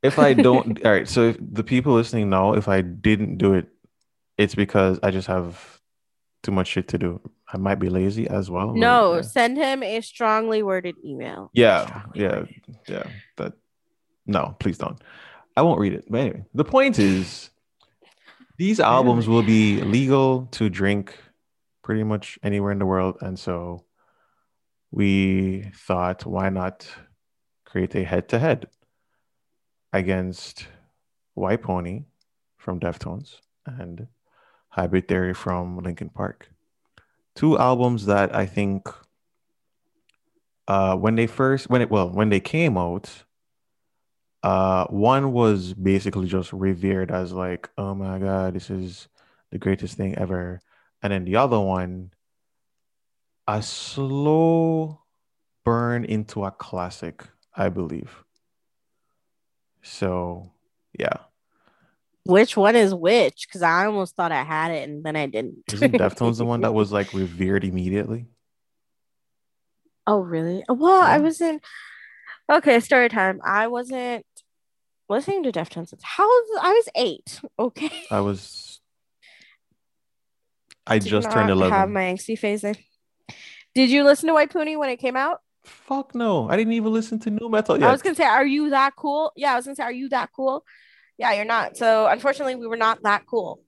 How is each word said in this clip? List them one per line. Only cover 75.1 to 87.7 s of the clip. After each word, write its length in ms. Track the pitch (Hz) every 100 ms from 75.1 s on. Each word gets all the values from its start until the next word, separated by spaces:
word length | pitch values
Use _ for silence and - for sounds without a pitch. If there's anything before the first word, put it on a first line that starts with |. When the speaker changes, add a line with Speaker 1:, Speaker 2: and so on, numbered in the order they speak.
| 214 285 392
Speaker 2:
to 80 | 285
Deftones. 400 | 185 165 - 165 -
How 240 | - - 415
was, 320 | 494 453 440
I 100 | 359
was 160 | 440 453 -
eight. 440 | 233 156 - - 262 -
Okay. 320 | 240 - 302 330 339
Speaker 1:
I 100 | 104
was, 600 | 101 98 - - - - _ _ _ _ _ _ _ _ _ _ _ _ _ _ _ _ _ _ _ - -
I 120 | 110
Speaker 2:
Did 100 | 95
Speaker 1:
just 220 | 107 113
turned 180 | 113 104
Speaker 2:
not 80 | 95
Speaker 1:
eleven. 160 | 95 -
Speaker 2:
have 120 | 190
my 120 | 202
angsty 340 | 185 185 - 220
phase 240 | 214 208
then. 140 | 202 214 _ _ _ _ - - - - _
Did 160 | - 262
you 140 | 277
listen 240 | 285 285 320
to 40 |
White 160 | 320 285
Pony 260 | 359 302 311
when 140 | 285
it 60 | 247
came 180 | 262 254
out? 260 | 277 349 _ _
Speaker 1:
Fuck 500 | - - _ 269 269
no! 340 | 240 233 180 110
I 80 | 185
didn't 160 | 220
even 180 | 233 220
listen 260 | 220 220 220
to 100 | 226
nu 180 | 214 233
metal 260 | 220 214